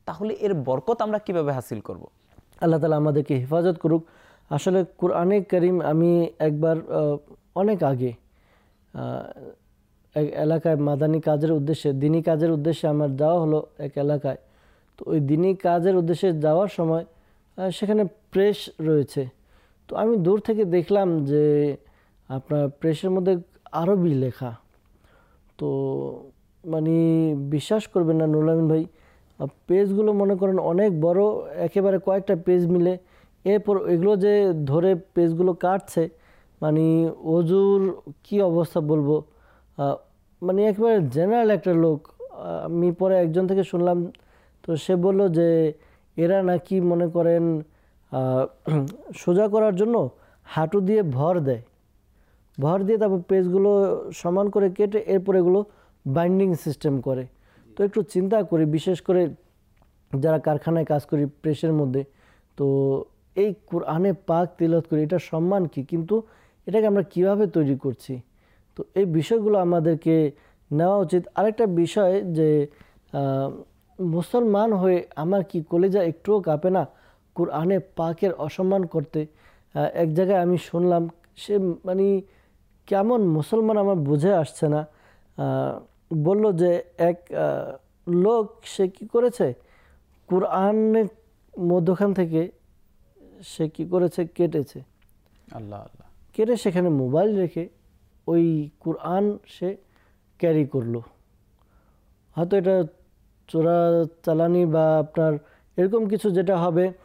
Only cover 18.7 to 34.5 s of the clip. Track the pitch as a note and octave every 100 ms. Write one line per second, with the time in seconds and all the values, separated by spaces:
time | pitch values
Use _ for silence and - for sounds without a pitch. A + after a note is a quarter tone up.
18.7 | - D#3 D3+ C3+ - B2+ - _ _ _
19.7 | _ - - A3 A3+ E3+ G#3 G#3 G#3+ G3
20.7 | F3+ D#3 G3+ F#3+ E3 C#3 D3 D3+ D3 D3
21.7 | C3+ - _ _ _ _ C3 - D3+ C#3+
22.7 | - D#3+ D3+ F#3+ F#3 F3+ F3+ E3+ _ -
23.7 | D3+ E3+ G3+ F3 C3+ C3 - B2+ A2+ _
24.7 | _ _ _ _ _ _ _ _ - D3
25.7 | C3+ C3+ C#3 C#3 - C3+ _ _ _ E3+
26.7 | D#3+ D#3 E3 E3 D#3+ D#3+ D3 C#3 D3 -
27.7 | G#3+ - F#3+ E3 D#3+ D#3+ D3+ D#3 E3 D#3+
28.7 | D#3+ E3+ _ _ _ _ _ C#3 - -
29.7 | F3+ G3+ G3 G#3+ G3+ G3 G3 G3 F#3+ D#3+
30.7 | F3 G#3+ D#3+ E3 F3+ G#3 G#3+ - D#3+ E3+
31.7 | G3+ G3 F#3+ F#3+ G3 G3 F#3 F3+ F3+ E3+
32.7 | F3 F3 F#3 - _ _ _ F#3+ G3+ G#3
33.7 | G3 - E3+ G3 G#3 G#3 G#3 G3